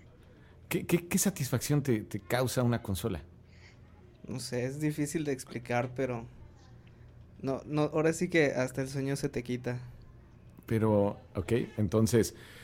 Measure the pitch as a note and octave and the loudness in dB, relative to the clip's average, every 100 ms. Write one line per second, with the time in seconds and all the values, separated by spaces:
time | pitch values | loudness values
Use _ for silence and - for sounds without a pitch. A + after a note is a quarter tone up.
0 | - - - - - - - E3 - E3+ | -20 -20 -20 -20 -20 -18 -4 -4 2 0
1 | F3 G3 G3+ - C3 A#2+ - D3 C3 A2 | 2 0 0 -2 -2 -2 2 2 2 0
2 | G2 G#2 - B2 B2+ - A#2+ A2+ - F#2+ | -2 -8 -2 0 0 2 2 0 -2 -2
3 | A2+ E2+ - - - - - - - - | -2 -4 -8 -20 -20 -20 -20 -20 -20 -20
4 | - - - B2+ - B2 B2+ C#3+ D3+ D3+ | -20 -18 -10 -10 -6 -4 -4 -2 -2 -2
5 | D3 E3+ D3 B2+ - A#2+ A#2+ A#2+ B2 B2 | -2 -2 -2 -4 -6 -10 -2 -2 -2 -2
6 | C3 A#2+ A#2+ - - - - - - - | -4 -4 -8 -16 -20 -20 -20 -20 -20 -20
7 | - - - - C3 C3 - D3 D3+ D#3 | -20 -20 -20 -8 -4 -4 -2 0 2 2
8 | D#3+ D#3+ F3+ E3 C#3+ - B2+ C3 C3+ C#3 | 2 2 2 4 4 2 0 -2 -4 -4
9 | C3+ C#3 C#3+ C3+ B2 B2 B2 B2 - - | -2 -2 -2 -4 -4 -4 -4 -6 -8 -16
10 | - - - - - - - A2+ A2 G#2 | -20 -20 -20 -20 -20 -14 -2 2 6 6
11 | G2+ - - - - A#2 - - G#2 A2 | 4 0 -6 -6 0 0 0 0 2 4
12 | A2 A#2 G2+ - - - | 6 6 4 0 -18 -20